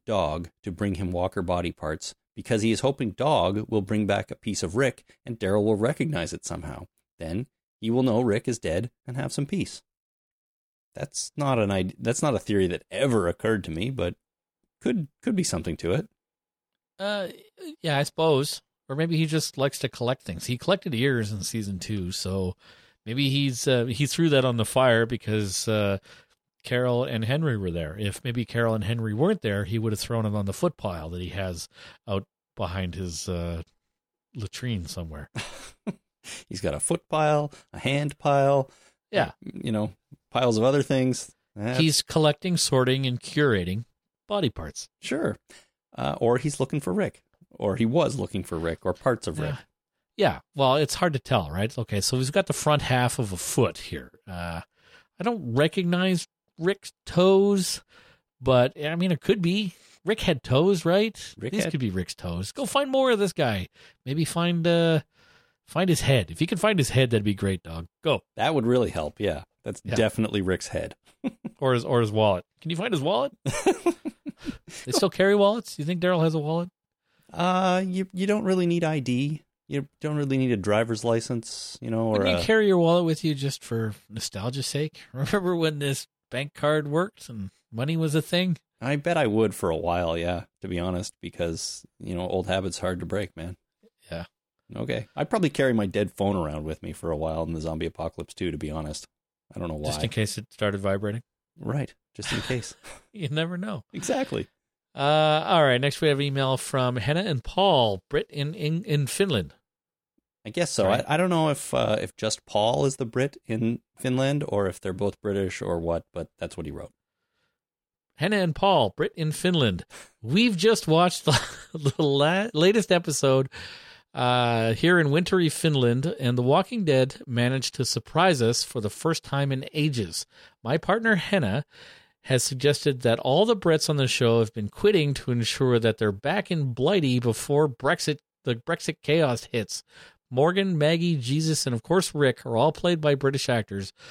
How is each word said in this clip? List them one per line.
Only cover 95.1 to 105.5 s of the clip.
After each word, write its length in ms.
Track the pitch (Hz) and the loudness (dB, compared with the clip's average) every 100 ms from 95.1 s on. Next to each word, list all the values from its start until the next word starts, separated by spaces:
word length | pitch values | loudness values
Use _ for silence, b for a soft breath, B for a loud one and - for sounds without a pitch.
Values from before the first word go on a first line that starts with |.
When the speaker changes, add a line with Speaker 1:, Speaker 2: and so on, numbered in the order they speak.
| - | -8
Speaker 1:
I'd 140 | 151 | -4
probably 200 | 220 160 | 0 0
carry 240 | - 135 | 2 2
my 120 | 113 98 | 2 0
dead 260 | 101 98 | 0 -2
phone 240 | - 101 98 | 0 0 0
around 260 | 78 76 | -2 -4
with 180 | 78 78 | -8 -8
me 100 | 85 | -10
for 180 | 76 85 | -8 -4
a 60 | 76 | -2
while 260 | 80 80 | -2 -2
in 100 | 80 | -4
the 80 | 80 | -4
zombie 260 | 80 80 80 | -4 -4 -6
apocalypse 460 | - 82 - - | -6 -10 -8 -14
too, 180 | - 90 | -6 -4
to 60 | 76 | -4
be 120 | 76 | -6
honest. 340 | 78 76 78 - _ _ _ _ | -6 -6 -10 -14 _ _ _ _
I 60 | - | -10
don't 80 | 87 | -8
know 80 | 78 | -4
why. 140 | 76 | -4
Speaker 2:
Just 140 | 78 | -4
in 60 | 120 | -4
case 280 | - 107 - | -2 -4 -4
it 80 | 107 | -12
started 260 | - 104 98 | -4 -2 -2
vibrating? 440 | 98 98 104 113 - _ _ - | -2 -2 -2 -6 -10 _ _ -12
Speaker 1:
Right. 340 | 110 139 - - _ - | -6 -4 -6 -12 _ -12
Just 160 | 101 | -6
in 100 | 123 | -6
case. 320 | - 123 - - | -4 -6 -6 -16
<laughs> 320 | - - _ | -20 -20 _
Speaker 2:
You 180 | 214 143 | -10 -6
never 280 | 151 165 175 | -4 -4 -6
know. 260 | 214 190 - | -8 -10 -10
Speaker 1:
Exactly. 540 | - - 269 262 110 - _ _ _ _ | -10 -4 -2 -2 -4 -6 _ _ _ _
Speaker 2:
Uh, 500 | - 143 151 156 151 | -2 2 4 4 2
all 160 | - | 2